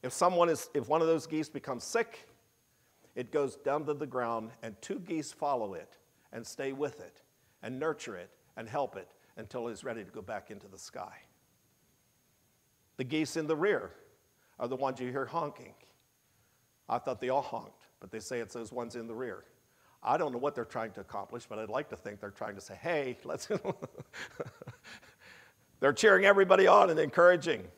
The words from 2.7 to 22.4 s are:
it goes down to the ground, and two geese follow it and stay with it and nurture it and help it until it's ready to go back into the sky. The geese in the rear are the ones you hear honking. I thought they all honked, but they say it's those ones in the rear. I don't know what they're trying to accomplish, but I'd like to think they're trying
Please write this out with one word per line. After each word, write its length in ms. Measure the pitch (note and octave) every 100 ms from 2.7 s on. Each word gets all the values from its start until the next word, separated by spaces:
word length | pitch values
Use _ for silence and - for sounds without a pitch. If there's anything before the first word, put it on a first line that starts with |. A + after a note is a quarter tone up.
| _ _ _ _ -
it 160 | B2
goes 240 | D#3 C#3 -
down 300 | - C#3+ D3+
to 80 |
the 120 | C#3+ C#3+
ground, 460 | B2+ A#2 A#2 A2 -
and 180 | A2+ G2+
two 180 | - -
geese 320 | E3+ D#3+ D3
follow 420 | - C#3+ C3+ G#2
it 240 | F2+ D2 - _ _ _
and 140 | A#2 A#2
stay 260 | - C3+
with 280 | C3+ C#3+ -
it 220 | F2+ - _ _ _ _
and 160 | A2 B2+
nurture 360 | D#3 D3+ - F#2+
it 140 | F2+ _ _ -
and 120 | A#2
help 260 | D3 C3+ G2
it 140 | F2+ _ _ -
until 300 | G#2+ B2+ A#2
it's 160 | G#2
ready 200 | C3+ A2+
to 80 | F#2+
go 100 | A#2+
back 300 | G2 G#2+ -
into 160 | G#2 G2
the 100 | F#2+
sky. 380 | - - F#2 - - _ _ _ _ _ _ _ _ _ _ _ _ _ _ _ _ -
The 60 |
geese 340 | B2+ D#3 D3+ E3
in 100 | D3+
the 80 | D#3
rear 360 | F#3+ D#3+ F#2 - - _ _ _ _ _
are 80 | A#2+
the 80 | B2+
ones 240 | C3+ B2+
you 100 | B2+
hear 160 | C3 B2+
honking. 480 | E3 D3 - C3+ - - _ _ _ _ _ _ _ _ _ -
I 120 | A#2+
thought 200 | C3 B2
they 100 | B2
all 120 | C3+
honked, 460 | - A2+ G2+ - - _
but 120 | F#2+
they 80 | A2+
say 200 | - B2
it's 140 | A2
those 180 | A#2+ A2
ones 240 | B2 A#2+ A#2+
in 120 | A2+
the 80 | A2+
rear. 300 | B2+ F#2 - _ _ _ _ _
I 140 | A2 C#3+
don't 140 | D#3
know 60 | A#2+
what 160 | C#3+
they're 120 | C#3+ A2+
trying 260 | A#2+ A2
to 80 | F#2+
accomplish, 440 | G2 G#2 G2 A#2+ -
but 140 | G#2+
I'd 100 | A2
like 200 | A#2 D3
to 80 | -
think 220 | - G#2
they're 100 | G2+
trying 260 | G2+